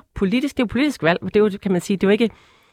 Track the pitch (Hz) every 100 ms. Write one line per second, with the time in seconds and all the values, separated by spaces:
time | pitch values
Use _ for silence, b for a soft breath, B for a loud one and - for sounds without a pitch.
0 | - - 196 240 277 - 220 233 294 -
1 | 156 175 185 208 214 196 196 180 - 196
2 | 190 220 226 - b b b